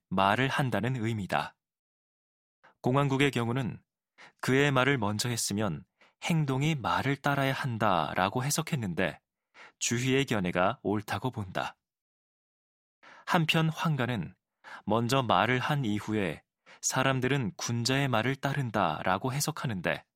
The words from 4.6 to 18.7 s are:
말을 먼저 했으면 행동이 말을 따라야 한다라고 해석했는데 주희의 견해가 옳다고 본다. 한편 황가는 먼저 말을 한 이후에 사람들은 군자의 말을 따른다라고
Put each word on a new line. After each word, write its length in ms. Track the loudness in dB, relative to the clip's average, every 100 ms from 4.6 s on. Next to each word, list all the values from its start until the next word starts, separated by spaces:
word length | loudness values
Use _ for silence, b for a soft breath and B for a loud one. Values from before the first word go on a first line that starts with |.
| 4
말을 260 | 4 2 2
먼저 320 | 0 -2 -2
했으면 560 | -2 -2 -2 -2 -4 -10 b b b
행동이 520 | 0 0 2 0 0 0
말을 400 | -2 -2 0 0
따라야 380 | 0 2 0
한다라고 920 | -2 -4 0 2 2 0 0 0 0
해석했는데 760 | -2 -2 -2 -4 -2 -2 -2 -4 _ _ _ B B _
주희의 460 | -2 -2 0 0 0
견해가 540 | 0 0 2 2 0
옳다고 480 | -2 -2 -2 -4 -4
본다. 440 | -6 -6 -6 -6 -10 _ _ _ _ _ _ _ _ _ _ _ _ B B 0
한편 440 | 2 4 2 2
황가는 680 | 0 -2 0 0 -2 -6 -10 _ _ B B -2
먼저 380 | 0 2 2
말을 360 | 4 4 4 2
한 260 | 0 -2 0
이후에 580 | -2 -2 -2 -2 -4 -12 _ B B
사람들은 720 | -4 0 0 0 0 0 -2 -4
군자의 520 | -4 -2 0 0 2
말을 280 | 2 0 -2
따른다라고 1000 | -2 -2 -2